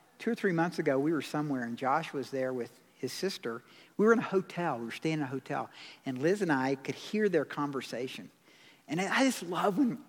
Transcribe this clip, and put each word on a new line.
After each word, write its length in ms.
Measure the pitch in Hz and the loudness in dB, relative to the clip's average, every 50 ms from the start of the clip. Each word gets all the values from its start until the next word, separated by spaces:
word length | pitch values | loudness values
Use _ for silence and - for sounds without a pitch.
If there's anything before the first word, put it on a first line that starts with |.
| - _ _ - | -20 _ _ -6
two 120 | - 226 | -2 -2
or 40 | - | 0
three 180 | - - 165 170 | 2 2 2 2
months 260 | 165 165 180 - - | 2 2 0 0 0
ago, 180 | 156 147 135 | 2 2 4
we 140 | 135 143 160 | 4 4 2
were 100 | 170 139 | 2 0
somewhere, 420 | - - - 151 151 147 135 127 120 | 0 -2 -2 -2 0 0 0 -2 -2
and 140 | 117 117 | -4 -4
Josh 360 | - 135 127 143 160 160 - - | -2 0 2 2 2 0 -2 -6
was 160 | 139 123 - | -6 -6 -4
there 240 | 139 131 131 131 127 | -2 -2 -2 -2 -2
with 180 | 123 113 120 - - - _ _ | -4 -6 -6 -10 -18 -20 _ _
his 180 | - 135 127 - | -8 -6 -6 -4
sister. 480 | - 185 196 - - - 120 113 123 - - - - - - _ | -4 -4 -4 -4 -4 -6 -8 -8 -8 -10 -16 -20 -20 -20 -6 _
We 80 | - 208 | 4 6
were 80 | 226 226 | 6 6
in 60 | 220 | 6
a 40 | 147 | 4
hotel. 560 | - 190 190 185 - - 175 175 160 131 117 | 0 0 -2 -2 -2 -4 -2 -2 -2 -2 -2
We 60 | 117 | -4
were 60 | 113 | -6
staying 240 | - - - 160 160 | -6 -4 -2 -2 0
in 80 | 156 143 | 0 -2
a 40 | |
hotel. 420 | 127 135 131 - - 139 135 117 - - - - - - - - | -2 -4 -6 -6 -4 -4 -4 -6 -6 -10 -18 -18 -18 -18 -12 -8
And 160 | 139 127 127 | -6 -2 0
Liz 200 | 139 170 202 208 | 2 2 2 2
and 100 | 190 165 | 2 2
I 240 | 143 131 131 139 139 | 2 4 2 2 0
could 200 | 135 - - - | -2 -2 -6 -8
hear 340 | - - - - 214 214 202 | -6 -6 -4 0 2 2 4
their 160 | 175 151 131 | 4 2 0
conversation. 840 | - - 151 143 143 139 127 - - 127 117 131 127 - - - - - _ _ - - - - - - - _ | 0 -2 -4 -4 -2 -2 -4 -6 -6 -6 -6 -6 -6 -8 -12 -14 -16 -20 _ _ -20 -20 -20 -20 -20 -20 -18 _
And 140 | - - 175 | -4 -2 0
I, 180 | 196 190 - 240 | 0 2 2 4
I 60 | 269 | 4
just 180 | 262 - - 185 | 4 2 0 -4
love 340 | 165 196 190 185 208 180 | -4 -2 0 2 2 4
when, 200 | 196 277 226 - - - | 4 2 2 2 -2 -8